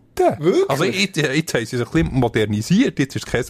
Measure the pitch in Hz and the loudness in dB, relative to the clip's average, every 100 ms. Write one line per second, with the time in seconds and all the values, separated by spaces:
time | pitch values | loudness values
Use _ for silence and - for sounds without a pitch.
0 | _ - 349 196 156 311 392 135 185 185 | _ 0 0 2 2 2 2 0 0 0
1 | 202 160 147 147 165 131 113 123 113 160 | -2 0 0 0 -2 -2 -2 -4 -2 0
2 | 165 131 123 113 107 104 - 190 262 - | 0 0 0 0 0 -2 0 2 2 0
3 | 135 110 - 120 131 | -4 -4 -4 -4 -4